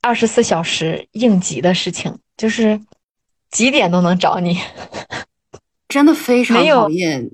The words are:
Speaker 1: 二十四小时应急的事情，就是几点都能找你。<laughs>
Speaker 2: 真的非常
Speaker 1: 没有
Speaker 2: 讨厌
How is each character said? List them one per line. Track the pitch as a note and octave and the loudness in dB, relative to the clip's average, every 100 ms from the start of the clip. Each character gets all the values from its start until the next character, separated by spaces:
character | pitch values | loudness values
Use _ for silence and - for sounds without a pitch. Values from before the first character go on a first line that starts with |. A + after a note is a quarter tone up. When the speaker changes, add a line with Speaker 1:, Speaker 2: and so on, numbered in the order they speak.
Speaker 1:
二 | A#3+ A3+ | -2 0
十 | A3+ | 0
四 | - | 2
小 | A#3 E3 | 0 0
时 | E3+ - D#3+ D#3+ - | -2 -4 -4 -6 -8
应 | G#3+ A#3+ F#3 | -2 2 2
急 | - B2+ | 0 -2
的 | F3 | 0
事 | F3+ F#3 | 0 -2
情， | - - - _ - | -6 -10 -12 _ -6
就 | A3 | -4
是 | A3+ A3 G#3+ G#3+ _ _ _ _ _ _ | 0 0 0 -6 _ _ _ _ _ _
几 | - B3 | -2 0
点 | C#4 F#3 | 2 2
都 | F3+ | 2
能 | F3 F3+ | 2 2
找 | F3 E3+ | 0 0
你。 | F3 F3 - - - - - - | -2 -4 -6 -14 -16 -16 -12 -14
<laughs> | - _ _ - _ _ _ | -14 _ _ -20 _ _ _
Speaker 2:
真 | C#4 D4 | 2 4
的 | |
非 | D4+ - B3 A#3+ | 4 2 0 2
常 | A#3 | 2
Speaker 1:
没 | D4+ | 4
有 | C4+ | 4
Speaker 2:
讨 | G#3 | 2
厌 | E3+ E3+ C3+ A#2 | 0 -2 -2 -6